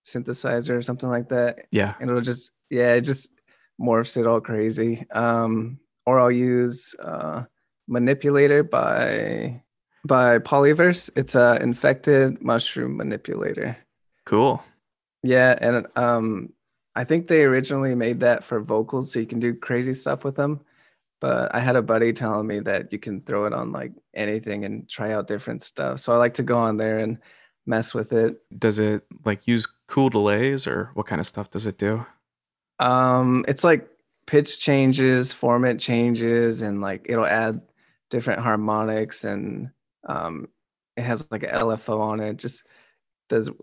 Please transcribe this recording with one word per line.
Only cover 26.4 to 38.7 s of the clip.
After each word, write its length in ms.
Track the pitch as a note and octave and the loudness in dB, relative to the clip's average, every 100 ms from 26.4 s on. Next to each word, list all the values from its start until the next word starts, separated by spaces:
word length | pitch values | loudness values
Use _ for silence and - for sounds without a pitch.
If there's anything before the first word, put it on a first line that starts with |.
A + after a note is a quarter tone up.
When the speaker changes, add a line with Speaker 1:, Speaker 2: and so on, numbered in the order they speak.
Speaker 1:
go 160 | A#2+ A#2+ | 0 0
on 180 | A2+ A2 | 0 0
there 220 | A2 A2 | -2 -2
and 180 | G#2+ - _ _ _ _ | -4 -6 _ _ _ _
mess 300 | - A2+ A2+ | -4 -4 -2
with 180 | A#2 G#2+ | -6 -2
it. 300 | A#2+ A2+ - _ - | 2 2 -2 _ -2
Speaker 2:
Does 200 | A2+ G#2 | 0 2
it, 280 | G#2+ G#2 - - | 0 -2 -6 -8
like, 240 | A2 G2 - | -4 -4 0
use 180 | A#2 - _ - | 0 0 _ -6
cool 220 | - C3+ | 0 2
delays, 560 | A2+ G#2 G#2 C3 C3+ C3 | 2 2 2 0 -2 -4
or 240 | C2 G2 | -4 -6
what 140 | - - | -8 -6
kind 140 | F2+ | -4
of 60 | F#2 | -6
stuff 240 | - G2+ | -8 -10
does 160 | - A2 | -8 -8
it 120 | F#2 | -4
do? 260 | G2+ A2 A#2+ _ _ _ _ _ _ - | -2 -2 -6 _ _ _ _ _ _ -2
Speaker 1:
Um, 680 | B2+ B2+ B2+ B2+ B2+ B2+ - | 0 2 4 4 2 2 0
it's, 160 | C#3 | 2
like, 240 | E3+ D3+ - _ _ _ - | 4 4 0 _ _ _ 2
pitch 340 | D3 D3 - | 2 2 -2
changes, 720 | - C#3 C3+ C3 C3 B2+ B2+ | 2 4 4 4 4 4 0
formant 480 | - C3 A#2+ B2+ A2+ | -2 0 2 2 0
changes, 800 | - A#2 A#2+ A#2 A#2 A#2 A#2 A#2 | -2 0 2 0 0 2 2 0
and, 220 | A2 G2+ | -4 -4
like, 240 | G2 F#2+ - | -6 -8 -4
it'll 160 | A#2 | 0
add 380 | G2+ A2 A2+ A2 - _ _ _ - | 2 2 0 -4 -8 _ _ _ -6
different 300 | B2 B2 G#2 | -6 -4 -2
harmonics, 840 | A#2+ G#2+ G#2+ | 0 0 0